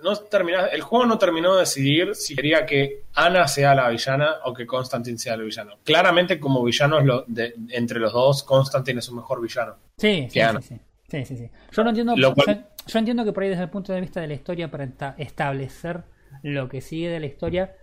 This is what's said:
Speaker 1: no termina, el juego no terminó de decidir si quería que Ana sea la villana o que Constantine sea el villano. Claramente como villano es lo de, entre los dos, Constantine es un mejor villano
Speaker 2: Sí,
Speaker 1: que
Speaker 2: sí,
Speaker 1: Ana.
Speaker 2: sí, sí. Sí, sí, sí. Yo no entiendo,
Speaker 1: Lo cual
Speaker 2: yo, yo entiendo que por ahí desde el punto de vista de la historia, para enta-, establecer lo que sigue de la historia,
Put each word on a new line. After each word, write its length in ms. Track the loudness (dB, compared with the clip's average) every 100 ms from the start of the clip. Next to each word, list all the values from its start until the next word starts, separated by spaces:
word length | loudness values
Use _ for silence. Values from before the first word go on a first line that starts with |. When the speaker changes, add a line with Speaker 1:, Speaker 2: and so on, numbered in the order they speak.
Speaker 1:
no 100 | -2
termina, 520 | -2 0 0 0 0 0
el 140 | -2
juego 220 | 0 2 4
no 120 | 4
terminó 360 | 2 4 4
de 60 | 4
decidir 520 | 2 0 2 2 0
si 220 | -4 -6 -2
quería 280 | 2 2
que 420 | 2 0 0 -4 -6
Ana 340 | 2 4 4 2
sea 260 | 4 4
la 140 | 6 4
villana 480 | 0 -2 0 0 -2
o 100 | -6
que 100 | -8
Constantine 540 | -6 -6 -4 -6 -6 -8
sea 160 | -6
el 80 | -6
villano. 360 | -6 -10 -14 -8
Claramente 560 | 2 4 6 4 2 0
como 240 | 0 2
villano 380 | 2 2 4 4
es 40 |
lo 200 | 4 2 -2
de, 260 | -6 -6 -8 -8
entre 280 | -4 -2 0
los 140 | 0
dos, 320 | 4 4 2
Constantine 560 | 2 2 2 -2 -2 -6
es 80 | -6
un 80 | -10
mejor 260 | -8 -6
villano 320 | -6 -6 -8 -10 _ -2
Speaker 2:
Sí, 240 | 0 0 -2
Speaker 1:
que 40 |
Speaker 2:
sí, 100 | 2
Speaker 1:
Ana. 220 | 2 0
Speaker 2:
sí, 140 | -6 -18
sí. 40 | _ _ -12
Sí, 160 | -10
sí, 120 | -8 -10
sí. 140 | -14 -18 -8
Yo 100 | 0
no 60 | 0
entiendo, 260 | 0 0 4
Speaker 1:
Lo 160 | 4
cual 140 | 4 2
Speaker 2:
yo, 380 | 2 -4 -20 -4
yo 60 | -2
entiendo 240 | 0 0
que 80 | -2
por 100 | -2
ahí 60 | -2
desde 160 | -2
el 60 | -4
punto 220 | -8 -6
de 80 | -6
vista 200 | -6 -8
de 80 | -8
la 60 |
historia, 360 | -8 -8 -8 -8
para 140 | -8
enta-, 320 | -10 -8 -10 -10
establecer 840 | -10 -4 -4 -4 -8 -10 -10 -10 -12 _ _ -14
lo 240 | -8 -6 -6
que 120 | -10
sigue 280 | -10 -6 -6
de 80 | -6
la 80 | -8
historia, 480 | -6 -4 -2 -4 -8